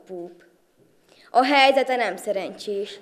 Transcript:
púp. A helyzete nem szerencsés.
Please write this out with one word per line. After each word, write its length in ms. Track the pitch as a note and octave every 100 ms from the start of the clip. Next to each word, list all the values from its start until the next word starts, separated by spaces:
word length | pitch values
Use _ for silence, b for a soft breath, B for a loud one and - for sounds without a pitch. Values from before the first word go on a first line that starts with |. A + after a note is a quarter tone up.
| -
púp. 380 | F#3 F3 F3 _ _ _ _ _ _ _ b b
A 140 | A3+
helyzete 520 | C4 C#4+ G4+ C#4 B3+ B3+
nem 200 | A3 F#3
szerencsés. 840 | - G3 F3 F#3+ - G3+ G3+ -